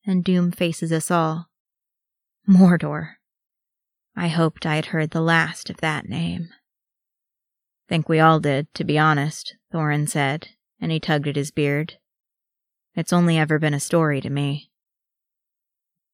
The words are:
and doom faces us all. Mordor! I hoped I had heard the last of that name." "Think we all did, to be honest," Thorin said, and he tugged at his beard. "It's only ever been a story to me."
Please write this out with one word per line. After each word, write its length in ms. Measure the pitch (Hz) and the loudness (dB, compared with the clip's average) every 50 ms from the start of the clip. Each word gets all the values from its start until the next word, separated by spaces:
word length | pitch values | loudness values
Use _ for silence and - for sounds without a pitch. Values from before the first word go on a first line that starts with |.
| - | -4
and 180 | 196 185 185 175 | -2 0 0 2
doom 280 | 190 185 180 175 175 | 2 2 2 2 0
faces 400 | 170 - 180 170 170 - 170 165 | 0 -2 -2 -2 -2 -4 -4 -2
us 180 | 165 160 - - | -2 -2 -2 0
all. 400 | 180 170 165 160 156 165 170 _ _ _ _ _ _ _ _ _ _ _ _ _ _ _ _ _ _ _ - - | 0 0 0 0 -2 -6 -8 _ _ _ _ _ _ _ _ _ _ _ _ _ _ _ _ _ _ _ 2 6
Mordor! 680 | 190 180 190 175 175 160 156 147 147 151 160 - - _ _ _ _ _ _ _ _ _ _ _ _ _ _ _ _ _ _ _ - | 6 8 8 8 6 4 0 -4 -6 -8 -10 -12 -14 _ _ _ _ _ _ _ _ _ _ _ _ _ _ _ _ _ _ _ -8
I 120 | - 180 170 | -6 -4 -2
hoped 380 | 156 165 165 156 - - - | 0 2 0 0 0 -2 -4
I 100 | 165 151 | -2 -2
had 120 | 156 156 - | -2 -4 -4
heard 240 | - 160 156 156 | -4 -4 -4 -2
the 100 | - 165 | -2 -2
last 480 | 160 165 165 165 160 156 165 - - - | 0 2 2 2 2 0 -4 -12 -12 -14
of 80 | 170 - | -10 -6
that 320 | - 156 151 - - - | -4 -4 -4 -4 -8 -8
name." 400 | - 165 165 170 175 180 165 170 - _ _ _ _ _ _ _ _ _ _ _ _ _ _ _ _ _ _ _ _ _ _ _ _ _ _ - | -6 -6 -6 -6 -6 -8 -10 -12 -14 _ _ _ _ _ _ _ _ _ _ _ _ _ _ _ _ _ _ _ _ _ _ _ _ _ _ -4
"Think 220 | 180 160 156 - | -4 -2 0 0
we 100 | 165 160 | 2 6
all 200 | 160 160 160 156 | 6 6 6 4
did, 320 | - 147 139 139 151 - - | 2 0 -2 -2 -4 -6 -8
to 80 | - 190 | -6 -4
be 160 | 180 147 151 | 0 0 2
honest," 560 | 156 156 151 143 143 156 - - - - - _ _ _ | 4 4 2 2 0 -2 -6 -8 -14 -16 -18 _ _ _
Thorin 360 | - 165 156 151 147 147 147 147 | -6 -4 -2 -2 0 -2 -2 -2
said, 420 | - 151 139 135 147 160 - - _ _ _ _ _ - | -2 -2 -2 -2 -2 -4 -8 -14 _ _ _ _ _ -8
and 120 | - 160 | -6 -4
he 80 | 160 156 | -4 -4
tugged 280 | - - 156 147 143 147 | -2 0 -2 -2 -2 -2
at 80 | 139 | -4
his 140 | 143 143 147 | -4 -4 -4
beard. 480 | - 160 147 143 143 147 156 - - _ _ _ _ _ _ _ _ _ _ _ _ _ _ _ _ _ _ _ - | -2 -2 -2 0 0 -2 -4 -6 -10 _ _ _ _ _ _ _ _ _ _ _ _ _ _ _ _ _ _ _ -6
"It's 200 | 170 160 - 180 | -6 -2 0 2
only 240 | 175 175 170 165 160 | 2 4 4 4 2
ever 200 | 156 156 156 151 | 2 2 2 0
been 160 | 156 156 147 | 2 0 0
a 60 | 143 | -2
story 420 | - - - 170 160 151 143 135 | -2 0 0 2 2 2 0 -2
to 80 | 131 131 | -4 -4
me." 400 | 139 143 143 143 143 143 - _ _ _ _ _ _ _ _ _ _ _ _ _ _ _ _ _ _ _ _ _ _ _ _ _ _ _ _ _ | -4 -2 -2 -2 -4 -6 -10 _ _ _ _ _ _ _ _ _ _ _ _ _ _ _ _ _ _ _ _ _ _ _ _ _ _ _ _ _